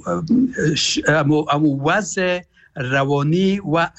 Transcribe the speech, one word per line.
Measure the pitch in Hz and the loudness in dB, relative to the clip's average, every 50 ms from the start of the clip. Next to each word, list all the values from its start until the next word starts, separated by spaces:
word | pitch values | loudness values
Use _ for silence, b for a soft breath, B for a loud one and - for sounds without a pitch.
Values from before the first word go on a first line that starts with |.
| - 180 | -4 -4
اه، | 175 175 170 160 220 254 - - - - - 156 156 | -4 -4 0 2 2 2 2 2 0 0 0 0 0
ش-، | - - - - - - - | 0 -2 -2 -2 0 0 2
امو، | 147 156 143 139 151 151 151 147 | 2 2 2 2 2 0 0 0
امو | 143 143 156 151 135 139 135 156 | 0 0 2 0 0 0 0 0
وضع | 175 208 202 - - 196 185 180 180 180 175 b b b b b _ | 0 0 -2 -4 -4 -4 -2 -2 -2 -4 -6 b b b b b _
روانی | - 131 127 135 139 139 139 143 143 139 151 160 180 190 190 196 202 | -8 -4 -2 0 0 0 0 0 0 0 2 2 2 2 2 0 0
و | 196 151 151 165 165 - - | -2 -2 0 0 0 -2 -2